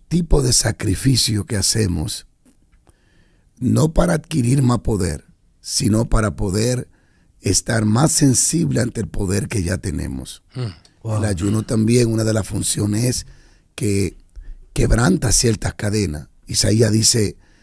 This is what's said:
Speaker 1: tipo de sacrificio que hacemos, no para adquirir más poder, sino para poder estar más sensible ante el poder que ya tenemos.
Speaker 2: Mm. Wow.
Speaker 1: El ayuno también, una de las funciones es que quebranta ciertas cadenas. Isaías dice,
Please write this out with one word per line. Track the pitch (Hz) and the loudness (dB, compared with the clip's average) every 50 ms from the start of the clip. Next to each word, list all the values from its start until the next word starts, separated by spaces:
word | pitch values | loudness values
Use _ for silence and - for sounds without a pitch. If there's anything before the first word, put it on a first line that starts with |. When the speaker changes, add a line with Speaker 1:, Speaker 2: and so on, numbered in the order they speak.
| _ _ | _ _
Speaker 1:
tipo | 160 175 170 160 - 147 | -2 -2 2 2 2 2
de | 135 123 | 4 2
sacrificio | 117 - - 113 - - - 104 92 - - 135 131 113 - - 113 101 95 | 2 2 0 0 -2 -2 -2 -2 -2 0 2 2 2 2 2 0 -2 -4 -4
que | - 110 | -4 -4
hacemos, | 98 95 - - 110 107 92 85 82 78 - - - - _ _ _ _ _ _ _ _ _ _ _ _ _ _ _ _ _ _ _ _ _ _ _ _ _ _ - | -2 -2 0 0 0 0 0 -2 -2 -4 -6 -6 -10 -12 _ _ _ _ _ _ _ _ _ _ _ _ _ _ _ _ _ _ _ _ _ _ _ _ _ _ -4
no | 127 113 110 120 147 160 | 0 0 2 2 2 2
para | - 180 175 175 170 | 2 2 2 2 0
adquirir | 151 - - 160 147 120 120 135 143 | -2 -4 -4 -2 0 0 2 2 2
más | 131 123 120 110 | 4 2 2 0
poder, | - 123 113 95 90 85 76 - - _ _ _ _ _ _ _ | 0 -2 0 0 0 -2 -2 -4 -10 _ _ _ _ _ _ _
sino | - - - - - 98 104 110 117 - | -12 -6 -4 -2 0 2 2 2 2 2
para | - 113 110 101 73 | 2 2 2 0 -2
poder | - 104 98 87 107 113 123 123 123 - - _ _ _ _ _ _ _ _ _ _ | -2 -4 -2 0 0 0 0 -2 -2 -6 -10 _ _ _ _ _ _ _ _ _ _
estar | - - - - - - 117 113 107 | -2 -2 0 0 0 0 0 0 2
más | 107 107 120 151 160 | 2 4 4 4 2
sensible | - - 151 135 120 - - - - 165 160 143 131 127 | 4 4 4 4 4 2 2 0 0 0 -2 0 0 -2
ante | 117 117 - 120 | -2 -2 -4 -6
el | 101 80 | -6 -6
poder | - - 101 87 98 101 113 - | -4 -4 -2 0 0 -2 -2 -2
que | - 113 | -2 -2
ya | 82 85 95 95 | -2 -2 -4 -4
tenemos. | - 98 76 76 76 65 67 64 64 - - - _ _ - | -4 -6 -6 -4 -6 -6 -8 -8 -10 -12 -16 -18 _ _ -10
Speaker 2:
Mm. | 127 123 104 87 - - _ _ _ | -8 -8 -8 -10 -12 -20 _ _ _
Wow. | - 113 110 110 | -8 -4 -4 -2
Speaker 1:
El | 113 | -2
ayuno | 107 98 80 98 101 107 110 107 | -2 -2 -2 0 0 0 0 -2
también, | - 120 110 110 110 120 123 120 113 | -2 0 0 2 4 4 4 4 4
una | 113 110 110 | 2 0 0
de | 110 | 0
las | 110 110 110 | 0 0 -2
funciones | - 110 - - - - - 104 104 104 110 123 | -2 -4 -4 -4 -2 -2 -2 -2 -2 0 0 0
es | 127 123 - - - - - - - _ _ _ _ _ | -2 -2 -4 -8 -12 -18 -20 -20 -20 _ _ _ _ _
que | - - 104 98 98 95 82 - - - _ _ - - - - - - - | -6 -4 -2 0 0 -2 -2 -6 -10 -20 _ _ -18 -16 -16 -16 -16 -18 -6
quebranta | - - 117 - - - 120 180 185 151 135 110 | -2 0 2 2 2 4 4 2 2 2 0 0
ciertas | 95 - - 117 110 - - 101 - | 0 2 2 0 0 0 -4 -6 -6
cadenas. | - - 104 101 110 101 80 73 76 - - _ _ - | -6 -6 -4 -2 -2 -2 -2 -4 -8 -12 -16 _ _ -14
Isaías | - 120 - - - 107 113 113 107 | -6 -4 0 0 2 4 4 4 2
dice, | 104 110 110 - - 120 104 - - - - _ _ _ | 2 2 2 2 2 2 0 -2 -4 -8 -18 _ _ _